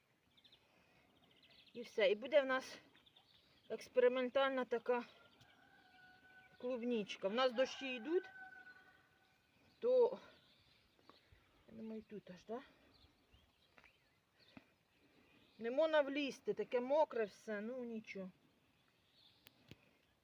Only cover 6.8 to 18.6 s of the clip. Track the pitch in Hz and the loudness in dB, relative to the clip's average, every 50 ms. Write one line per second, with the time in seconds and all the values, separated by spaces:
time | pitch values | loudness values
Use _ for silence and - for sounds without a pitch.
6.8 | 233 247 240 220 196 - - - - 190 214 247 262 254 226 247 262 254 - - | -2 -2 0 -2 -2 -4 -8 -4 -4 -2 0 2 2 2 2 2 -2 -2 -2 -8
7.8 | 269 262 254 240 214 294 349 381 740 740 - 784 762 762 - 740 - - - - | -8 -8 -8 -8 -4 -2 -2 -2 -2 -4 -16 -18 -18 -18 -20 -20 -20 -20 -20 -20
8.8 | - - - _ _ _ _ _ _ _ _ _ _ _ _ _ _ - _ - | -20 -20 -20 _ _ _ _ _ _ _ _ _ _ _ _ _ _ -20 _ -4
9.8 | 220 247 254 254 233 - 190 202 - - - - _ _ _ _ _ _ _ _ | 0 4 6 6 6 4 4 -2 -12 -20 -20 -20 _ _ _ _ _ _ _ _
10.8 | _ _ _ _ _ - - _ _ _ - _ _ _ _ _ _ - 220 220 | _ _ _ _ _ -20 -20 _ _ _ -20 _ _ _ _ _ _ -20 -16 -14
11.8 | 220 220 220 220 220 - 214 190 - - 180 175 - - 226 254 285 - - _ | -12 -10 -10 -12 -12 -14 -16 -16 -14 -16 -20 -18 -12 -12 -12 -12 -12 -16 -20 _
12.8 | _ _ _ _ - _ _ _ _ _ - - _ _ _ _ _ _ _ - | _ _ _ _ -20 _ _ _ _ _ -20 -20 _ _ _ _ _ _ _ -20
13.8 | - - _ _ _ _ _ _ _ _ _ _ _ - - - _ _ _ _ | -20 -20 _ _ _ _ _ _ _ _ _ _ _ -20 -20 -20 _ _ _ _
14.8 | _ _ _ _ _ _ _ _ _ _ _ _ _ _ _ - 220 233 254 285 | _ _ _ _ _ _ _ _ _ _ _ _ _ _ _ -6 -6 -2 2 2
15.8 | 320 320 311 302 277 277 277 294 285 254 - - - 214 196 - 202 - 254 247 | 2 4 4 4 4 4 0 -2 -2 -2 -4 -6 -6 -6 -4 -4 -4 -2 -2 -2
16.8 | 247 262 285 320 302 - - 226 220 185 - - - 220 214 202 214 226 262 254 | 0 2 4 4 4 2 2 -4 -4 -4 -6 -16 -10 -8 -8 -8 -6 -8 -8 -8
17.8 | 240 233 226 220 220 - - 190 185 185 - _ _ _ _ _ | -8 -8 -10 -10 -12 -12 -12 -12 -12 -12 -14 _ _ _ _ _